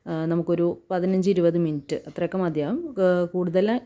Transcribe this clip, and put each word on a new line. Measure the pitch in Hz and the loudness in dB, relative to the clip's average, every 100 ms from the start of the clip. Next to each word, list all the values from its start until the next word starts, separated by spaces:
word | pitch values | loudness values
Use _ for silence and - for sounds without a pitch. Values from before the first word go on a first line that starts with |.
| - | -8
ആ, | 160 160 | -4 -2
നമുക്കൊരു | 170 170 170 175 - - | 0 0 0 0 -2 -4
പതിനഞ്ച് | 185 180 190 185 | -2 0 2 2
ഇരുപത് | 180 170 170 | 4 4 2
മിനിറ്റ് | 165 151 - | 0 -2 -6
അത്രയൊക്കെ | 151 - 151 170 185 | -8 -8 -6 -4 -2
മതിയാവും. | 180 151 147 254 330 233 | -2 -2 -2 -4 -6 0
ആ, | 185 180 | 2 2
കൂടുതൽ | 175 180 180 175 202 247 | 0 -2 0 2 2 0